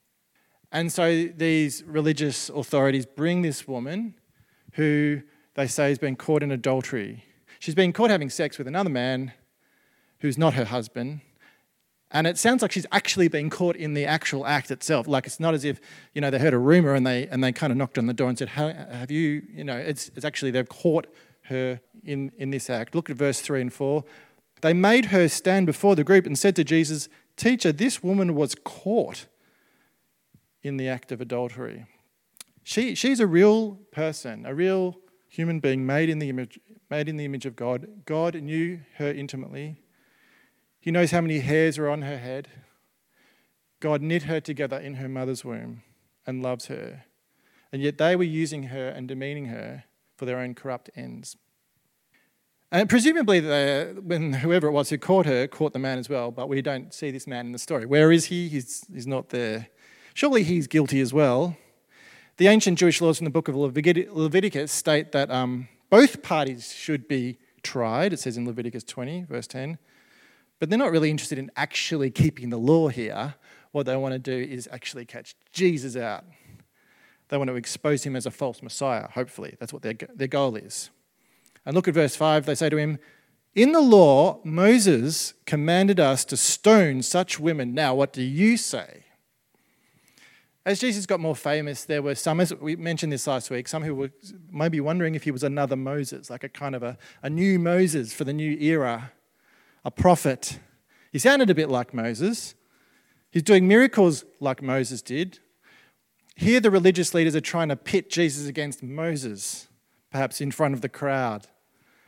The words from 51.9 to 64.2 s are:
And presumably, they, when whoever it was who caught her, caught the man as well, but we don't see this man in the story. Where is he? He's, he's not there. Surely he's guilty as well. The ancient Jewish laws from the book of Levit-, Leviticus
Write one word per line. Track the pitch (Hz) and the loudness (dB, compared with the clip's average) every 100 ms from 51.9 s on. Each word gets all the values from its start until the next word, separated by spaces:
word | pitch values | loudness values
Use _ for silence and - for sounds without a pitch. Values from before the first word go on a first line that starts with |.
| _ _ _ _ _ _ _ - | _ _ _ _ _ _ _ -2
And | 175 214 | 0 4
presumably, | 240 277 320 214 180 | 4 4 4 4 4
they, | 156 143 139 139 175 196 | 4 2 2 0 -4 -8
when | 180 170 156 | -4 -2 -2
whoever | 131 160 180 151 | -2 2 2 2
it | |
was | 147 135 | 0 -2
who | 151 | -2
caught | - 190 151 | 2 4 4
her, | 123 139 | 2 -2
caught | - 156 | -2 -4
the | 131 | -2
man | 135 127 | -6 -6
as | 123 | -4
well, | 135 120 | -4 -6
but | 123 139 | -6 -6
we | 139 | -4
don't | 143 135 - | -4 -6 -10
see | - 147 | -12 -10
this | 131 - | -10 -10
man | 123 120 | -10 -10
in | |
the | 123 | -10
story. | - 143 117 | -6 -6 2
Where | 147 156 | 6 8
is | 165 156 | 6 4
he? | 175 170 | -4 -4
He's, | 147 120 - - | -6 -8 -12 -14
he's | 131 123 | -12 -6
not | 131 - | -6 -6
there. | 123 117 110 113 _ _ _ - | -4 -4 -6 -10 _ _ _ -16
Surely | - 285 247 | -2 2 2
he's | 165 175 135 | 2 0 2
guilty | 156 135 135 | 2 2 0
as | 123 | 2
well. | 143 139 123 175 160 _ _ _ _ - - _ - | 2 4 2 0 -6 _ _ _ _ -20 -20 _ 4
The | 190 | 8
ancient | 220 196 165 | 8 4 4
Jewish | 175 156 | 4 4
laws | 165 151 | 2 0
from | 160 | -2
the | |
book | 156 151 | -4 -2
of | |
Levit-, | 135 139 135 165 175 175 | -2 -2 2 2 2 0
Leviticus | 156 | -2